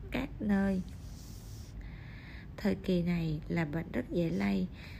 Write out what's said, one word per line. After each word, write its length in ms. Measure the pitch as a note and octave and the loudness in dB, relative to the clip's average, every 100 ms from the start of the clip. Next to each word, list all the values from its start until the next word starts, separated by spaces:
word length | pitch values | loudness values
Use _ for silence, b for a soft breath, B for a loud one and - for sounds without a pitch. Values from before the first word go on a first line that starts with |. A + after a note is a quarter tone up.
| - | -4
các 180 | - C#4 - | -2 -2 0
nơi. 420 | G#3 G3 G3 F#3 - - - - - - B B B B B B B B B B B - | 4 4 6 2 -2 -8 -10 -12 -12 -12 B B B B B B B B B B B 0
Thời 180 | G3 | 2
kỳ 280 | F#3+ - F3+ | 2 4 4
này 380 | E3+ F3 D#3+ D3+ - | 4 4 2 0 0
là 160 | E3+ | 0
bệnh 280 | D3+ D#3+ E3 | 2 0 0
rất 180 | - B3 | -2 0
dễ 200 | F3+ E3 | 2 2
lây, 360 | F#3 G3+ G3 F#3 B B | 2 4 4 2 B B